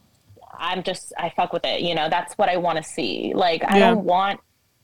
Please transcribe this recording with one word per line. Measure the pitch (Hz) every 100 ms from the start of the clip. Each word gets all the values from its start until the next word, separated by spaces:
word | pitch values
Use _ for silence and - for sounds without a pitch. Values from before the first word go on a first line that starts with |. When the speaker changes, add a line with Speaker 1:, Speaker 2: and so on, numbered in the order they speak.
| _ _ _ - - -
Speaker 1:
I'm | 165 185
just, | 175 175 - -
I | 165
fuck | - 180
with | 170 135
it. | 110
You | 170 165
know, | 156
that's | 175 - -
what | 190
I | 180
wanna | 170 160
see. | 151 - 123 - 58
Like, | - 180 165
I | 175 202
Speaker 2:
Yeah. | 214
Speaker 1:
don't | 220
want | 180 180 196 202 _ _ _ _